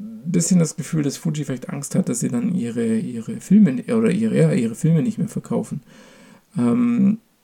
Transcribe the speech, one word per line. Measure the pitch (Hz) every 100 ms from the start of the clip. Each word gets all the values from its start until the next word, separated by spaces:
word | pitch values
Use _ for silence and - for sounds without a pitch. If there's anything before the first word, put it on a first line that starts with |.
ein | - - 170
bisschen | 170 - 180
das | 160
Gefühl, | - 143 156
dass | 139 -
Fuji | 165 151
vielleicht | 143 127 -
Angst | 143 -
hat, | - 185
dass | 123
sie | -
dann | 120 -
ihre, | - 117 117 113 113
ihre | 123 117 113 113
Filme, | - 202 180 127 -
oder | 113 113
ihre, | 196 226 -
ja, | 160
ihre | 143 113
Filme | 113 160 165
nicht | 123 -
mehr | -
verkaufen. | - - 117 - 147 - - - - - - _ -
Ähm, | 120 - 120 120 - - _ _